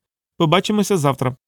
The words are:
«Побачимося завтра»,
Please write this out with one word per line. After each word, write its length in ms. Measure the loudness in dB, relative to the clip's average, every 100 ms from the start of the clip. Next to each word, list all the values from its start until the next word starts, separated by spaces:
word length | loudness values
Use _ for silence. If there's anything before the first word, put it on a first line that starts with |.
| _ _ _ -4
«Побачимося 600 | 0 2 0 -2 0 0
завтра», 380 | 0 0 -4 -6